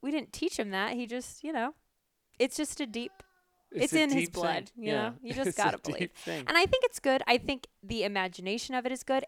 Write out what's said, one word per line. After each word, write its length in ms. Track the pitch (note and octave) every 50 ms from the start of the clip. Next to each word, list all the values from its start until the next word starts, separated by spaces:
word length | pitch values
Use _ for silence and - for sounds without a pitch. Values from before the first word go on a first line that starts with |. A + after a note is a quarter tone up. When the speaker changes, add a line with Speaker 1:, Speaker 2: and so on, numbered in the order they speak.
Speaker 1:
we 100 | - C#4
didn't 220 | D4 D#4 A#3 -
teach 260 | - - D#4 - - -
him 120 | A3+ G3+
that. 240 | F#3+ F#3+ G3+ A3+ -
He 120 | A#3+ B3
just, 380 | G#3+ A#3 B3+ A#3+ - - - -
you 80 | D4+
know, 220 | D#4+ A#3+ A3+ C#4 D#4 _ _ _ _ _ _ _ _ _ _ _ _ -
it's 180 | B3 C4 -
just 240 | - D4+ - - -
a 60 | D4
deep, 260 | A3+ G#3 A#3 A#3+ - - - - _ _ _ _ _ _ _ _ _
Speaker 2:
It's 140 | - D#3+ C4
Speaker 1:
it's 80 | D#4
Speaker 2:
a 80 | - D#4+
Speaker 1:
in 80 | D#4 C#4+
his 140 | C#4 C4 E3+
Speaker 2:
deep 100 | E3+ -
thing. 80 | F3+
Speaker 1:
blood, 280 | E3+ E3 D#3+ F3 G3 - -
you 100 | A#3+ A3+ G#3+
Speaker 2:
Yeah. 40 | - - G#3+ A#3
Speaker 1:
know? 40 | A#3+ B3
You 100 | C4 A#3
Speaker 2:
<laughs> 20 | -
Speaker 1:
just 140 | C4 C4+ F#3+
Speaker 2:
It's 80 | E3+ -
a 40 |
Speaker 1:
gotta 140 | G3+ G3 G3
Speaker 2:
deep 180 | - - - -
Speaker 1:
believe. 160 | - F3+ E3+
Speaker 2:
thing. 320 | - - - E3+ E3 D3+ B2+ -
Speaker 1:
And 100 | D#4 E4+
I 80 | F#4
think 160 | - B4+ B4+ B4
it's 140 | A#4+ - -
good. 240 | - C#4 C4 C4+ - -
I 100 | A#3+ B3
think 300 | - - C#4 B3+ - - _ _ -
the 180 | G3 A#3 A3+
imagination 720 | F#3 G#3 G3+ G3 F#3 F#3 F3 - F3+ F#3+ G#3 A#3 - - C4
of 100 | B3+ A#3+
it 60 | B3+
is 140 | C4 B3 -
good. 200 | - C4 C4+ C4